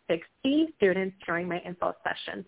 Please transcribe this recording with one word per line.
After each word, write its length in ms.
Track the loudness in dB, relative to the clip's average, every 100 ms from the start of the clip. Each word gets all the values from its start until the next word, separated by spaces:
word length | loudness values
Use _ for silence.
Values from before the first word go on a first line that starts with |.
| -4
sixty 600 | -4 -4 _ 0 2 2 2
students 400 | 2 4 -2 -6 -4
join 220 | -2 -2
my 100 | -6 -6
info 300 | -4 -4 -2
session. 420 | -6 -6 -8 -10